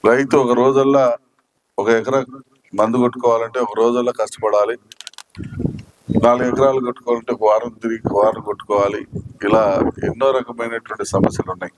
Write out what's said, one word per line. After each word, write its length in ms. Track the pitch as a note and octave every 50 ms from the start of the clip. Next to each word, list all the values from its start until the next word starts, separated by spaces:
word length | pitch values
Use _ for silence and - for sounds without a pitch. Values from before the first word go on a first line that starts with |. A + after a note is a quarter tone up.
| - G#2+
రైతు 260 | A#2+ B2+ C#3 C3 - D3 C3
ఒక 100 | A#2+ A#2+ A#2
రోజల్లా 440 | B2 C3+ C3+ C3+ C3+ C#3 C#3 C#3 C3 B2 A#2+ - _ _ _ _ _ _ _ _ _ _ _ -
ఒక 60 | G2+ G#2+ A#2 A2+
ఎకరా 220 | G#2 C3+ C3 C3+ B2+ - B2+ C3+ C3 _ _ _ _ _ - -
మందు 240 | G#2+ A2+ A#2+ B2+ B2
కొట్టుకోవాలంటే 540 | A#2+ B2 B2+ B2 A#2+ A#2 A2+ A#2 A2+ A2+ B2+ A#2+
ఒక 100 | G#2 G#2 G#2+
రోజల్లా 320 | A2+ A#2+ A#2+ B2 A#2+ B2 A#2+ -
కష్టపడాలి, 560 | A2 G#2+ - - - G#2+ G#2 G#2 G#2 A2 A#2 - _ _ - _ - - _ - - _ _ - - - - - - - - - - - _ _ _ - - - G#2+
నాలుగు 220 | A#2+ A#2+ B2 B2+ B2
ఎకరాలు 300 | A#2+ B2+ C#3 C3+ C3+ C3 B2+
కొట్టుకోవాలంటే 440 | A#2+ A#2+ - _ A#2+ A#2+ A#2 A2+ B2 A#2+
ఒక 60 | G2+ A2 G#2+
వారం 200 | G#2+ A2 A#2 A#2+ A2+ - -
తిరిగి 200 | A2+ A2+ A2+ - -
ఒక 80 | F#2+ G2+ G#2
వారం 200 | A2 G#2+ A2 G#2 G#2
కొట్టుకోవాలి. 520 | G2+ G2 - - G#2 G2+ G2+ G2+ G#2 G#2+ - _ - - - - - _ G2+
ఇలా 160 | G2+ G#2+ A2 A2 G2+ F#2+ F#2+ E2+ - - - - -
ఎన్నో 180 | - A2+ C3+ C3+ C3 C3
రకమైనటువంటి 680 | B2+ A#2+ A#2+ A#2 A#2 A#2 A#2 A2+ _ - G#2+ G#2+ G2+ - -
సమస్యలు 360 | G2 - - - - - - -
ఉన్నాయి. 180 | F2+ F2+ - _